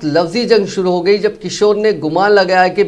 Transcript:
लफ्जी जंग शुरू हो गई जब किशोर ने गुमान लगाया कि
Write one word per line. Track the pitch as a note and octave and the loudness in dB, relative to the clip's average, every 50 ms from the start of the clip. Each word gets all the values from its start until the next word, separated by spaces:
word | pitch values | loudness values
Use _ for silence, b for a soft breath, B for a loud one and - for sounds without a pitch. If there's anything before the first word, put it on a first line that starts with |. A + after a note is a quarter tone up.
| D#3+ | -6
लफ्जी | D3+ C#3+ E3 F3+ E3 E3+ A#3+ A#3+ | -2 0 0 0 0 -2 -4 0
जंग | F#3+ A3+ G#3 G3 F#3 | 2 2 0 0 -2
शुरू | - G3 F3+ F3+ | -4 -4 -2 0
हो | F3+ F3+ E3+ | 0 0 0
गई | F#3+ G3+ G3+ | 0 0 0
जब | F#3 G#3+ G#3+ - | 0 -4 -4 -4
किशोर | - F3+ - - G#3 G#3 G#3 | -12 -10 -4 -2 0 0 0
ने | G#3 G#3+ G#3+ G3+ | 2 0 -2 -2
गुमान | D3+ C#3+ D#3 D#3 F3+ G3 G#3 G#3 | -2 -4 -4 -2 0 2 2 4
लगाया | G3+ F#3+ F#3 F#3 F#3 F#3 F#3 | 2 2 2 2 2 2 2
कि | F#3 G3+ G3 | 2 0 -2